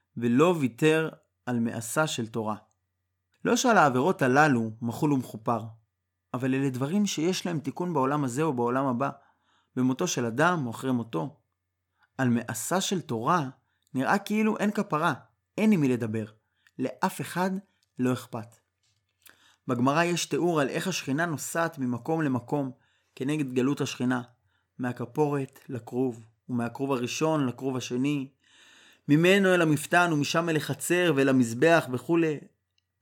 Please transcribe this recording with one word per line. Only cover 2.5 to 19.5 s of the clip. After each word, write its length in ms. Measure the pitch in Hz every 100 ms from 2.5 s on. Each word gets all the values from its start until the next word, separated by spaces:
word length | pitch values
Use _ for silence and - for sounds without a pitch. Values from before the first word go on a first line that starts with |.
| 107 _ _ _ _ _ _ _ _ 175
לא 100 | 240
שעל 220 | 254 208
העבירות 440 | 147 123 156 185
הללו 500 | 131 131 156 120 113 110
מחול 320 | 117 110 156
ומכופר, 480 | 139 123 107 127 113 110 - _ _ _ _ _
אבל 220 | 127 131 135
אלה 140 | 139
דברים 360 | 123 139 202 202
שיש 400 | - 165 180 180
להם 140 | 165
תיקון 340 | 135 - 180
בעולם 300 | 151 131 147
הזה 200 | 135 123
או 100 | 160
בעולם 320 | 123 120 131 139
הבא, 240 | 120 139 - _ _ _ _ _ 127
במותו 320 | 127 131 175
של 180 | - 117
אדם 400 | 117 165 175 123
או 60 |
אחרי 200 | 110 131
מותו. 460 | 123 113 160 147 - _ _ _ _ _ _ _ -
על 120 | 131
מעשה 520 | 117 113 113 - 180
של 200 | 190 190
תורה 480 | - 113 127 175 131 - _ _ _
נראה 260 | 131 120 196
כאילו 380 | 196 214 220 -
אין 140 | 208
כפרה, 420 | 208 - 151 170 - - _ _ -
אין 140 | 220
עם 100 | 196
מי 60 | 139
לדבר. 380 | 123 113 110 107 _ _ _ _ -
לאף 420 | 127 - 185 -
אחד 300 | 143 175 190 190 - _ _ -
לא 140 | 127
אכפת. 420 | 123 - 117 110 _ _ _ _ _ _ _ - _ _